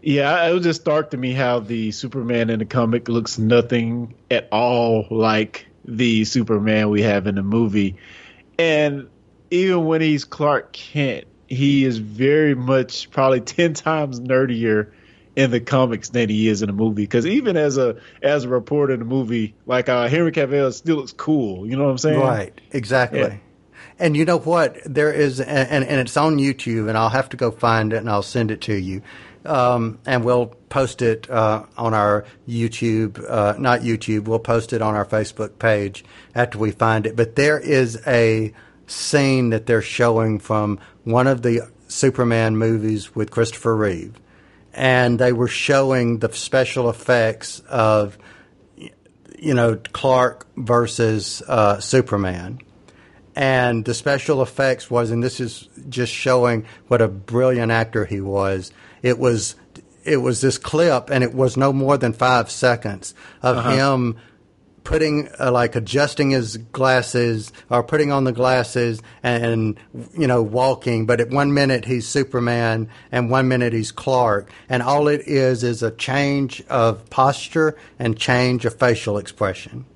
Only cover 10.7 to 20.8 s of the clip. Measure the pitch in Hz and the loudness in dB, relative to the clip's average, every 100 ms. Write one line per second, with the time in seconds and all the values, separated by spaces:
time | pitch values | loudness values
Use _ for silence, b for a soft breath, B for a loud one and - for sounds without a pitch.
10.7 | - - 147 139 85 - _ _ 127 139 | -18 -8 -2 -2 -4 -12 _ _ 0 2
11.7 | 139 131 113 107 107 135 151 151 131 127 | 4 2 -2 -6 -2 2 4 2 0 0
12.7 | 135 127 - - - 135 131 123 - 170 | 0 0 -8 -8 0 2 2 -2 -2 0
13.7 | 151 - 156 143 123 127 131 131 117 113 | 0 -2 -2 -4 -8 0 0 0 0 0
14.7 | 107 107 b b b b - 135 120 120 | 0 -2 b b b b 0 0 0 0
15.7 | 135 131 113 - 120 110 107 110 104 104 | 2 2 0 -4 -2 0 2 2 0 -2
16.7 | 101 110 104 104 117 147 240 247 175 147 | 0 0 0 0 0 2 0 0 0 0
17.7 | 135 127 - B B 139 147 123 127 113 | 2 -2 -2 B B 0 0 0 -2 0
18.7 | 147 139 127 113 131 117 117 107 - - | 0 0 -2 -2 -2 -2 -2 -4 -8 -2
19.7 | 127 123 123 120 147 170 156 139 143 135 | -2 2 0 2 2 2 0 0 0 0
20.7 | - | -2